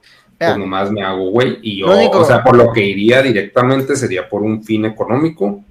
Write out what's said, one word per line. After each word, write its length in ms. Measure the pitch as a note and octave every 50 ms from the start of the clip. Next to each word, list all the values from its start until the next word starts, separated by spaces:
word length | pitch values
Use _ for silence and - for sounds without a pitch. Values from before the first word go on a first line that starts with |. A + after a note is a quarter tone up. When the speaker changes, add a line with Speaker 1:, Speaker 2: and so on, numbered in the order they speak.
| _ _ _ _ _ _ _ _
Speaker 1:
Ya. 80 | D#3+ E3
Speaker 2:
pues 80 | C3+
nomás 340 | G#2+ F#2+ F#2+ F#2+ F#2+ G2+ G2+
me 100 | G#2+ G#2
hago 280 | F#2+ F#2+ F#2 F#2+ F#2+ F#2
güey, 300 | G2+ A#2+ B2+ - - -
y 160 | - A2 G2+
yo, 100 | F#2+ F#2+
Speaker 1:
Lo 80 | F3+ F#3+
único 220 | - - - F#3 F#3
Speaker 2:
o 60 | D#3+
sea, 180 | C#3+ B2 A#2+ A#2+
por 140 | C3 A#2+
lo 160 | A#2+ A#2 A2+ A2
que 100 | A2+ G2+
iría 360 | G2 G2 G2 G#2 A2+ B2 C3+
directamente 720 | C3+ C3+ A2 G2 G2 G2+ - B2+ B2 B2+ C3+ C3+ C3+ C#3+ C#3+
sería 320 | A#2+ A#2+ F#2 F#2 F#2 -
por 140 | - G#2 G#2 G#2
un 180 | A2 A2 G#2+ -
fin 200 | - A2 G#2+ G#2+
económico, 760 | G#2+ G#2+ - G2 F#2+ A#2 C#3 D#3 D#3+ D#3+ - G3 G#3 G3+ G3+ - _